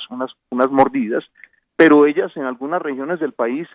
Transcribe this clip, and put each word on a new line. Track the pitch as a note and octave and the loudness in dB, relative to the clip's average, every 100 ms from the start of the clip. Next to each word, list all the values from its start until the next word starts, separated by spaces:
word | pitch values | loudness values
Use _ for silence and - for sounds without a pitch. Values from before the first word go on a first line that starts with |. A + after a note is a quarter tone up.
| - | -12
unas, | B2 B2+ _ _ | -10 -10 _ _
unas | B2 C3 | -6 -2
mordidas, | C3+ C3 C3+ A2 A#2 - _ _ _ _ - | 2 2 0 -4 -6 -8 _ _ _ _ 2
pero | E3 D3+ D3 | 6 6 6
ellas | D3 F#3 E3+ | 2 -4 -6
en | C3+ | -8
algunas | B2 C3+ F3 | -8 -6 -6
regiones | D#3+ C3 C#3 F3 | -6 -8 -6 -6
del | D#3 | -6
país | - A#2 C3+ E3+ | -4 -4 -4 -8